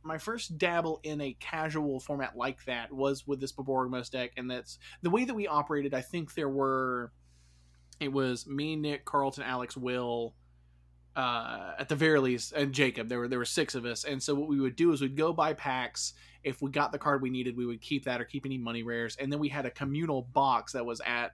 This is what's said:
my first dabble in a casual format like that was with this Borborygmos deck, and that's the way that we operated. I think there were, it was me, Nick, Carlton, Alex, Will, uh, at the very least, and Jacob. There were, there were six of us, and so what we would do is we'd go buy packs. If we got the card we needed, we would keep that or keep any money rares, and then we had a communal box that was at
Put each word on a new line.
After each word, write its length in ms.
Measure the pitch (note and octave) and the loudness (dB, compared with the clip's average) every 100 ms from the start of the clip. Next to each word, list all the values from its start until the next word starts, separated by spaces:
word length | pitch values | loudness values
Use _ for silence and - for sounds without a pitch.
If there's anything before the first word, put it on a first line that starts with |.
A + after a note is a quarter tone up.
my 140 | D#3 D#3+ | -8 -6
first 400 | - A#3 - D#3 | -4 -6 -6 0
dabble 440 | F3+ E3+ E3 D#3 | 2 4 2 -2
in 160 | D#3 D3+ | -4 -4
a 120 | C#3 | -4
casual 680 | B2 - E3 D#3 D#3 D3 C3 | -6 -6 -2 0 0 0 0
format 380 | - C#3+ C3 - | -2 -4 -4 -2
like 260 | B2 C3 - | -2 -2 -4
that 280 | B2 A#2 | -4 -4
was 340 | C3+ C#3 C3+ - | 0 2 2 -2
with 140 | C#3 | -2
this 100 | C3+ | -2
Borborygmos 580 | - C3+ C3 B2+ B2+ A#2+ | -6 0 2 2 -2 -4
deck, 220 | B2+ B2 - | -4 -4 -4
and 120 | B2+ | -6
that's 300 | B2+ - - - - | -6 -8 -16 -18 -4
the 80 | F3 | 2
way 160 | G#3+ B3+ | 2 2
that 80 | A3+ | 0
we 120 | G3 | 2
operated. 460 | D3 D3 D3 C#3 | 2 2 0 2
I 80 | C3+ | -2
think 320 | B2+ F3 D#3 | -2 -6 -4
there 160 | - C#3+ | -2 -2
were, 640 | C3+ C3+ C3 C3 B2 A#2+ - _ _ _ _ _ _ _ - | 2 2 2 0 -2 -4 -12 _ _ _ _ _ _ _ -6
it 140 | C#3+ | -2
was 340 | C3+ C3 B2 - | 2 2 0 -4
me, 280 | C#3 D3+ D#3 | -4 -2 -2
Nick, 280 | D3+ C#3+ - | -2 -4 0
Carlton, 380 | C#3+ C#3 C#3 | 2 2 -2
Alex, 340 | C3 B2+ B2 C3+ | -4 -4 -4 -4
Will, 580 | B2+ B2 B2 A#2+ A#2 - _ - _ _ _ - _ - | -2 0 0 -2 -4 -8 _ -20 _ _ _ -20 _ -2
uh, 600 | B2+ A#2 A#2+ A2+ F#2 D#2 | 0 0 -4 -8 -8 -8
at 100 | C3+ | -2
the 60 | D3 | 4
very 240 | D#3+ D3+ | 6 8
least, 340 | C3 A#2+ - | 6 2 -2
and 200 | D#3+ C#3+ | 0 0
Jacob. 360 | C3 C3+ A#2+ A2+ | 4 2 2 -4
There 100 | B2 | -2
were, 80 | A#2+ | 0
there 100 | B2 | 0
were 60 | A#2+ | 0
six 300 | - C#3+ B2+ | 0 0 -2
of 100 | A#2+ | -4
us, 200 | A#2 D3 | -4 -4
and 160 | C#3 | -4
so 120 | C#3 C#3+ | 0 0
what 140 | D3+ | 2
we 100 | C#3+ | 2
would 140 | C3 B2 | 2 4
do 140 | E3+ | 6
is 80 | D3 | 6
we'd 160 | C3+ C#3 | 2 2
go 160 | D#3+ | 2
buy 200 | E3 D#3 | 2 2
packs. 600 | D3 C#3+ B2+ A#2+ - - - - - | 0 -2 -2 -2 -4 -6 -8 -20 -6
If 180 | - B2+ | -6 -2
we 100 | C#3 | -2
got 200 | C#3 C#3+ | 2 2
the 60 | C#3+ | 2
card 220 | D3 C#3 | 2 2
we 80 | C3 | 2
needed, 260 | B2+ B2 A#2+ | 0 -2 -2
we 80 | A#2+ | -4
would 140 | A#2 | -4
keep 240 | - C#3+ C3+ | -2 -2 0
that 160 | B2 | -2
or 40 | A#2+ | -2
keep 200 | C#3 C3+ | -4 -4
any 120 | C3 | -4
money 240 | A#2 A#2 | -4 -4
rares, 340 | A2+ A#2 A2+ - | -2 -2 -4 -4
and 140 | C3+ | -4
then 80 | D3 | 0
we 100 | D3 | 0
had 160 | C#3+ C3 | -2 -4
a 60 | |
communal 520 | - C#3 C#3+ E3 C3+ | -4 -4 -2 0 0
box 500 | B2 C3 C3+ A#2+ - | 0 4 6 4 2
that 120 | C3 A#2+ | -4 -4
was 160 | A2+ - | -4 -2
at 280 | A#2+ A#2+ | 0 -2